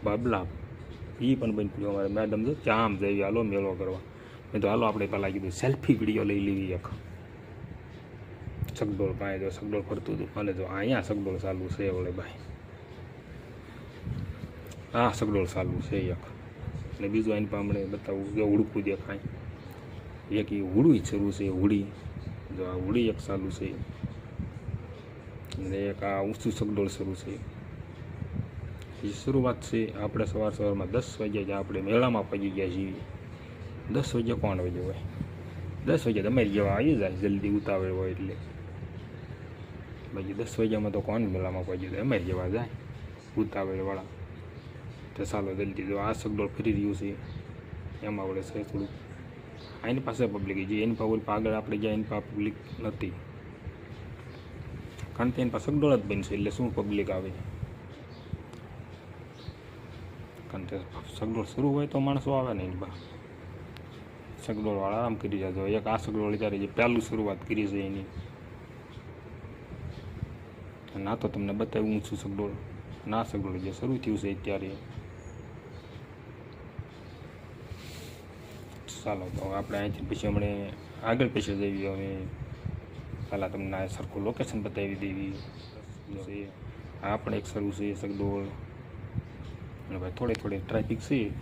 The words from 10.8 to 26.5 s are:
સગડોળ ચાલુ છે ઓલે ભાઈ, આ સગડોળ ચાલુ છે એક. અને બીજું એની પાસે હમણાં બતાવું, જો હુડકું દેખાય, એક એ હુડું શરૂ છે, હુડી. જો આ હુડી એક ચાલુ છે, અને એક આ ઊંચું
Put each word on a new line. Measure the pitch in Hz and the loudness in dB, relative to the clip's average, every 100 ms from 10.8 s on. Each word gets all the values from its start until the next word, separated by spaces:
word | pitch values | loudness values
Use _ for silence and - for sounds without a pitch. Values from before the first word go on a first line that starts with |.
| 110 127 - | 4 4 4
સગડોળ | 104 98 92 | 0 0 0
ચાલુ | 95 92 92 - | 0 0 -2 0
છે | 98 92 | 2 2
ઓલે | 90 92 | 0 -2
ભાઈ, | 95 - - - - - - - - - - - - - - - - - - - - - - - - - - | -6 -10 -12 -12 -12 -14 -14 -14 -14 -14 -14 -14 -12 -14 -14 -12 -12 -8 -4 -4 -4 -6 -8 -10 -12 -12 -2
આ | 117 120 - | 4 4 4
સગડોળ | 107 104 90 | 2 4 2
ચાલુ | - 92 92 - | 2 0 0 0
છે | 101 90 87 | 2 2 -2
એક. | - - - - - - - - | -6 -12 -12 -8 -8 -6 -8 -4
અને | 101 | 2
બીજું | 107 110 104 | 4 4 4
એની | 104 | 2
પાસે | 104 101 | 0 2
હમણાં | 101 95 | 2 0
બતાવું, | 101 - 98 98 104 | -4 -2 -2 0 4
જો | 104 | 6
હુડકું | 104 107 104 101 | 6 6 4 2
દેખાય, | 95 - 101 - - - - - - - - - - - 104 | 0 -2 -4 -4 -6 -8 -10 -12 -12 -10 -10 -10 -12 0 2
એક | 101 | 2
એ | 101 95 | 2 4
હુડું | 98 151 120 - | 8 10 10 8
શરૂ | 101 101 98 | 2 2 4
છે, | 98 92 | 2 6
હુડી. | 101 104 101 - - - - - - 92 | 6 6 4 -6 -8 -8 -8 -8 -6 -4
જો | 92 | -2
આ | 92 92 | 0 4
હુડી | 117 113 | 6 6
એક | - - | 2 0
ચાલુ | 98 95 87 | 0 0 -2
છે, | 95 - - - - - - - - - - - - - - - - - - - | -4 -4 -6 -4 -6 -6 -10 -6 -6 -6 -6 -6 -6 -10 -12 -12 -12 -12 -8 -6
અને | 95 95 101 | -2 0 0
એક | 98 | 0
આ | 101 98 98 | 0 2 2
ઊંચું | 110 123 | 2 0